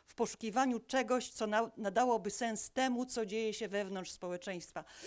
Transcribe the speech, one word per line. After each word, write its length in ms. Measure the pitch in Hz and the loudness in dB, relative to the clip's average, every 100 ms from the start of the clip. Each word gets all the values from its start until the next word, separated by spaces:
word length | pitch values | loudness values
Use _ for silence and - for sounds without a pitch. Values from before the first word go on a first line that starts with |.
| - | -14
w 80 | - | -2
poszukiwaniu 640 | 220 - 226 208 262 233 | -2 -2 -2 2 2 2
czegoś, 500 | - 262 247 254 - | 0 0 2 2 0
co 180 | - 214 | -2 2
na-, 240 | 214 233 - | 2 2 0
nadałoby 520 | 208 190 254 233 190 | 0 4 4 4 0
sens 400 | - 233 214 - | -2 -2 -2 -4
temu, 360 | - 262 240 254 | 2 2 2 0
co 200 | 240 220 | 0 0
dzieje 280 | 220 220 | 0 0
się 140 | 214 214 | -2 -2
wewnątrz 440 | 202 196 190 180 | -2 0 -2 -4
społeczeństwa. 760 | - 180 180 202 180 - - - - | -6 -4 -6 -4 -6 -6 -10 -10 -12